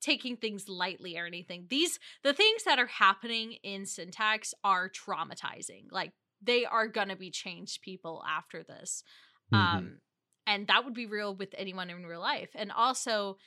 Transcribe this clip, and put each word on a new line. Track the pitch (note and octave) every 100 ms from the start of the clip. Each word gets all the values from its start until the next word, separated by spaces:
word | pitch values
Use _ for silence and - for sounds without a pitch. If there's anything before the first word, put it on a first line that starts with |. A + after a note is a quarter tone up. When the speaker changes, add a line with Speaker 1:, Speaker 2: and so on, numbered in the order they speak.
Speaker 1:
taking | - B3+ B3+ A#3+
things | A3 G3+ G3
lightly | F#3 F3+ F3+ F3+ E3+
or |
anything. | E3+ F3 F3+ F3 F3+
These, | C4+ E4+ - - -
the | C#4
things | C#4+ A4 A4
that | F#4 C4+
are | A#3+
happening | - G3 G3 A#3 A3+ A3+ -
in | G3+ G3 G3
Syntax | - F3 - G#3+ G#3+ - -
are | G3+ F#3 F#3
traumatizing. | - - E3 E3 - - - - F#2+ -
Like, | F#3 E3+ - _ _
they | G3+ A#3+ A#3+
are | A3+ A3
gonna | A3+ G3 F#3+
be | F#3
changed | - F#3+ E3+ G3 -
people | G3 F#3 E3 D#3+ -
after | D#3 - D#3+
this. | E3 - F3 - - - _ _ _
Speaker 2:
Mm-hmm. | G3+ F3+ E3+
Speaker 1:
Um, | F3 - _ _ _ _ -
and | G3+ G#3
that | G3+
would | B3+
be | A#3+ A3
real | G#3 G#3
with | F#3+ G3 -
anyone | F#3+ F#3 F3
in | F3
real | F3 E3+
life. | A3 C#4+ F#3
And | - G3+
also, | - B3 B3+ B3 G#3+ G3+ G3